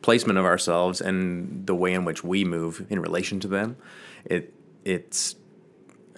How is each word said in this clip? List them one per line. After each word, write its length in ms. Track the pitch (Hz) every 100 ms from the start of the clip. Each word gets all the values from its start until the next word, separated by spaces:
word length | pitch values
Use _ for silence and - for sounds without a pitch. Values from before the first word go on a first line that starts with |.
placement 360 | - 120 113 95
of 60 |
ourselves, 560 | 92 92 - 85 90 90
and 640 | 95 95 92 87 87 - 95
the 80 |
way 200 | 90 90
in 100 | 92
which 180 | 90 80
we 220 | 85 98
move 400 | 92 82 82 85 95
in 100 | 98
relation 400 | 82 87 98 98
to 80 | 98
them. 280 | 98 110 131 - - - -
It, 280 | - 87 - - - -
it's, 500 | 98 90 - - - - - - - _ - - -